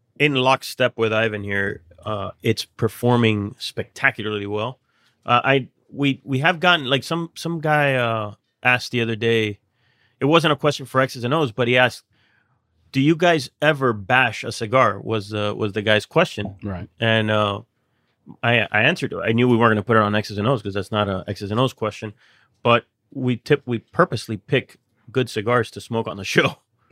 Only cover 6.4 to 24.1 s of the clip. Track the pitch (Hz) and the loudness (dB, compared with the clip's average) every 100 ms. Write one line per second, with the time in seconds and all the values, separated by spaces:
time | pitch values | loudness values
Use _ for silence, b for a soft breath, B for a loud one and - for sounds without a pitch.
6.4 | 160 170 180 170 127 135 - 165 170 - | 0 2 2 2 0 -2 -2 -6 -6 -8
7.4 | 165 170 156 151 143 131 120 113 104 101 | -8 -4 0 0 2 0 0 -2 -6 -12
8.4 | _ _ 123 123 - 123 113 110 117 117 | _ _ 0 0 -2 -4 -2 -2 0 0
9.4 | 107 104 _ _ _ _ _ - 139 165 | 0 -6 _ _ _ _ _ -4 2 4
10.4 | 156 147 147 - 131 131 131 127 120 151 | 4 2 0 -2 -2 0 0 -2 -2 0
11.4 | 139 104 120 123 123 - _ _ _ _ | -2 0 2 4 4 0 _ _ _ _
12.4 | _ _ _ _ _ 135 139 160 175 165 | _ _ _ _ _ 0 2 4 4 2
13.4 | 127 - 147 147 131 107 95 127 123 107 | -2 -2 0 2 0 0 0 2 2 -2
14.4 | 113 - 107 127 120 98 101 110 101 107 | -10 -8 -2 2 2 0 -4 -6 -4 -4
15.4 | 104 110 110 104 104 107 - 160 180 - | -4 -4 -4 -2 2 2 2 0 0 -2
16.4 | 101 101 104 90 - - 113 113 107 107 | -10 -8 -10 -10 -12 -4 0 2 2 2
17.4 | 104 101 113 _ _ _ _ _ - - | 0 -2 -10 _ _ _ _ _ -20 -4
18.4 | 120 120 104 104 123 185 143 - 98 117 | 2 2 2 2 2 0 -4 -4 0 2
19.4 | 123 117 117 107 101 113 104 104 - 104 | 4 6 4 4 2 2 2 0 -4 -4
20.4 | 107 131 101 98 95 107 101 95 80 101 | -2 -2 -4 -6 -4 -2 -2 -4 -6 -8
21.4 | 101 107 131 - 107 - 110 - b b | -4 0 -2 -2 -6 -6 -12 -14 b b
22.4 | b _ 120 117 - _ _ 135 127 120 | b _ 2 2 0 _ _ -6 -2 -2
23.4 | - 147 - 117 - - 180 | 0 0 0 -6 -2 0 0